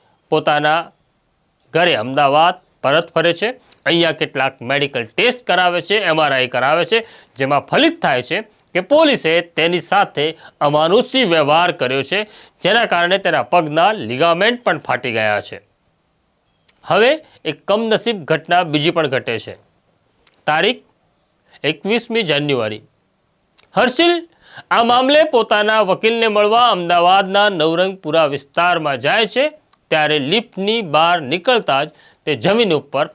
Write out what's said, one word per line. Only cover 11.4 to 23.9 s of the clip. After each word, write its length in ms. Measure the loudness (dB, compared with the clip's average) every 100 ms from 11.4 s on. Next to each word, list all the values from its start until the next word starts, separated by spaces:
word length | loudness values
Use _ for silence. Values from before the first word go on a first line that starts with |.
| 2 2 2
કર્યો 300 | 0 -2 -4
છે, 240 | -4 -4 -6 -12 -20 _
જેના 220 | 0 0
કારણે 340 | 0 0 0 0
તેના 240 | 0 -2
પગના 500 | 0 0 0 2 0
લિગામેન્ટ 720 | 0 -4 0 0 2 0 -2
પણ 140 | -2 -4
ફાટી 340 | -2 -6 -4
ગયા 280 | -2 0 -2
છે. 200 | -4 -14 -20 _ _ _ _ _ _ _ _ _ _ _
હવે 360 | -2 2 2 0 -6 _
એક 200 | -10 -8
કમનસીબ 600 | -2 -2 0 -2 -2 -6
ઘટના 380 | -2 -4 0 0
બીજી 280 | 0 0 0
પણ 160 | 0 0
ઘટે 320 | -2 -4 -8
છે. 180 | -8 -16 _ _ _ _ _ _ _ _ -2
તારીખ 360 | 0 0 -2 _ _ _ _ _ _ _ -8
એકવીસમી 580 | -6 -4 -2 -4 -2 -4
જાન્યુઆરી. 600 | -2 -2 0 -2 -2 -8 -16 _ _ _ _ _ _ _ _ -2
હર્ષિલ 520 | 0